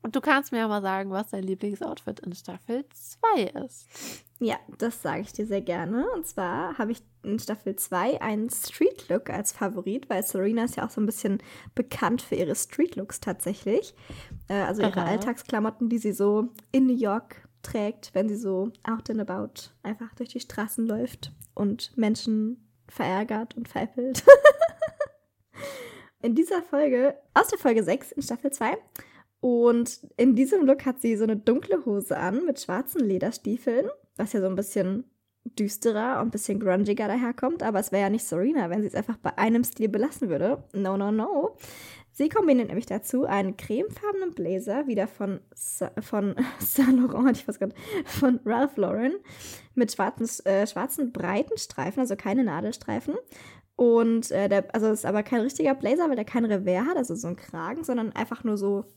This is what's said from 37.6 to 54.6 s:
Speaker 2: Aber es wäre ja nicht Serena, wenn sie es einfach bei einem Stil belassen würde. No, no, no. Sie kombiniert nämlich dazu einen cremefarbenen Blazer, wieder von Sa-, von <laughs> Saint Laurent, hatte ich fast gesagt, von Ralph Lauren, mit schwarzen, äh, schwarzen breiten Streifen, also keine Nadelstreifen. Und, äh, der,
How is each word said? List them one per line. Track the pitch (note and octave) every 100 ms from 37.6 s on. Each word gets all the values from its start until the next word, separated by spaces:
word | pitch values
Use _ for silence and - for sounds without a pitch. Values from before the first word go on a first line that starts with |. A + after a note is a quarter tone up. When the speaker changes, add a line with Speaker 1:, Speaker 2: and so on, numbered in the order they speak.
Speaker 2:
Aber | A3 G3+
es | -
wäre | G3+
ja | G3
nicht | A3 -
Serena, | E3 A#3+ D#4 F3
wenn | F#3+
sie | G#3+
es | -
einfach | G#3 A3
bei | - -
einem | A3 A#3
Stil | A#3+ - A3
belassen | G3+ C4+ - A3
würde. | D#3 G3+ C#4 -
No, | G3 F#3+ G3
no, | G3+
no. | G#3+ B3 E4+ F#4+ - - - - - -
Sie | - D4+
kombiniert | A4 F4 C4 A3+
nämlich | G3+ -
dazu | G3 - B3 -
einen | G3+ F#3+ -
cremefarbenen | - A3 G#4 - G#4 G4 F#4
Blazer, | D#4+ E3+ F#3 B3 A#3 C#4+
wieder | G#3 G3+
von | - G3+ F#3+ -
Sa-, | - - - C#4 -
von | - G#3+ G3+ - B3+
<laughs> | -
Saint | - - C4 C4
Laurent, | B3+ - B3+
hatte | A#3
ich |
fast | - G3+
gesagt, | G3 - - G4+ -
von | - C#4 B3
Ralph | G#3 A#3 C#4 -
Lauren, | F#3 G#3 B3 G4+ - - - - - -
mit | A3+
schwarzen, | - G3 - A3+ - -
äh, | G3 G#3
schwarzen | F3 A#3+ - B3+
breiten | - F3 G3+ D#4+ A4
Streifen, | - - C#4 C#4
also | B3+ G3+
keine | D4+ C4+
Nadelstreifen. | A3+ D#3 G#3 A#3+ - A3 - F#4+ B4+ - - - _ -
Und, | A#3+ A#3 A#3 A3+ A3+
äh, | F#3 G3+
der, | G3